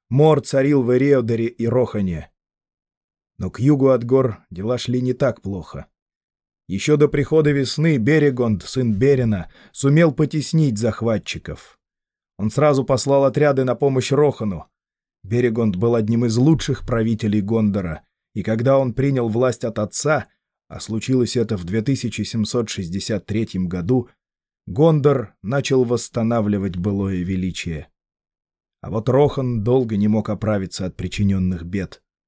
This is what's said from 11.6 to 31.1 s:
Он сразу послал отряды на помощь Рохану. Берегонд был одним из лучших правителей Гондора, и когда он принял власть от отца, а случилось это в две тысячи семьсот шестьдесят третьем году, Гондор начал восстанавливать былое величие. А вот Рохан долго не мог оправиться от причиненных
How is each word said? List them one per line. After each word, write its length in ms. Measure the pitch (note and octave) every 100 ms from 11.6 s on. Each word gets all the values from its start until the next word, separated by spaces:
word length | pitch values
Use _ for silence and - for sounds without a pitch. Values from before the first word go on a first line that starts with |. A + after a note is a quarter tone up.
| - _ _ _ _ _ _ -
Он 120 | G#2+
сразу 340 | C3+ D3+ C3+
послал 420 | C3+ B2+ C3+ C#3 C3+
отряды 380 | C#3+ D3 C3+
на 120 | B2+ A#2
помощь 360 | C#3 C3 B2
Рохану. 540 | C#3 D3 - G#2+ E2 - _ _ _ _ _
Берегонд 540 | F#2+ A#2+ B2 A2+ A2+ F2+
был 200 | A#2 A#2
одним 300 | G#2+ A#2 A#2+
из 120 | A2+
лучших 480 | C#3 D3+ - B2+ -
правителей 560 | A#2 A2+ G#2+ G#2+ G#2
Гондора, 640 | G2 A2+ G#2+ G2+ F2 D2+ - _ _
и 80 | G#2
когда 380 | G2+ A2+ B2+ C3+
он 140 | C3
принял 340 | A2 C#3 C3 A#2
власть 380 | A2+ B2+ - A#2
от 120 | G#2+
отца, 500 | G#2 - D3 C#3+ - _ _ _ _
а 100 | -
случилось 560 | - A2 B2+ B2+ A#2 A#2+
это 220 | A2 G2+
в 80 | F2
две 160 | A2
тысячи 400 | A2 C3 A#2 -
семьсот 480 | G#2 A#2 G#2 B2 A2
шестьдесят 560 | - E2+ F#2+ - G#2 -
третьем 420 | G#2+ G#2+ F#2 F2+
году, 420 | F2+ F2 B2+ A#2+ _ _ _ _ _ -
Гондор 720 | G#2 D#3+ D#3 C#3+ C3 G#2+ _
начал 420 | F#2+ C#3 - C3
восстанавливать 960 | A#2+ A#2+ - A#2+ A2+ A#2 G#2 G#2 G2 F2+
былое 400 | G#2 G2 G2 F#2
величие. 720 | F2+ F#2 F2+ - F2+ D2+ - _ _ _ _ _ _ _ _ _
А 80 | G2+
вот 180 | A2 A2
Рохан 520 | C3 D3 - B2+ A#2
долго 360 | G#2+ C3 A#2 G2+
не 100 | G#2+
мог 220 | G#2+ G#2
оправиться 560 | G2 G#2+ G#2 F#2 - F#2
от 100 | -
причиненных 680 | F2+